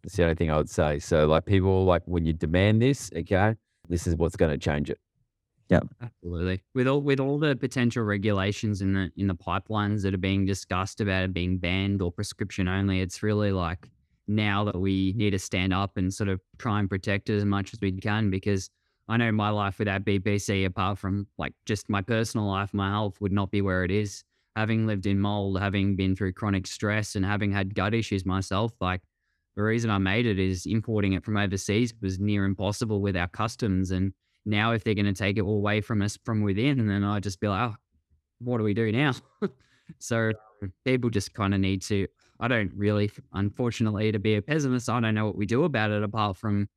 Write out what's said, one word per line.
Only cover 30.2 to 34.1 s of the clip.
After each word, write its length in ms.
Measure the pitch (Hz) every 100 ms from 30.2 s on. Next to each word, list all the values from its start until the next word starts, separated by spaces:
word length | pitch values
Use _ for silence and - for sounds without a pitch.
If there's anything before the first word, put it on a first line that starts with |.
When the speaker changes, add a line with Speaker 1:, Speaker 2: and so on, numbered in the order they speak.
| 120
Speaker 3:
it 140 | 98
is 260 | 95 92 -
importing 480 | 110 107 107 101
it 120 | 95 -
from 100 | 107
overseas 580 | 101 95 - 104 120 113
was 180 | 98 92
near 260 | 101 104 98
impossible 560 | 98 98 101 117 104
with 160 | 101 92
our 100 | 87
customs. 640 | - 113 - 120 95 92
And 220 | 92 95